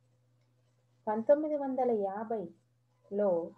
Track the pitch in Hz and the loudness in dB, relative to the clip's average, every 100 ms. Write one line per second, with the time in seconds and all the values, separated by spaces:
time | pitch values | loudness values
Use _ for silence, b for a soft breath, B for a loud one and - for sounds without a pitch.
0 | _ _ _ _ _ _ _ _ _ _ | _ _ _ _ _ _ _ _ _ _
1 | 220 220 226 294 311 294 277 262 247 220 | -4 -2 2 2 2 -2 -2 0 2 2
2 | 196 202 226 226 - - _ _ _ _ | 0 -4 -4 -6 -6 -14 _ _ _ _
3 | - 202 202 170 170 | -6 0 2 2 -2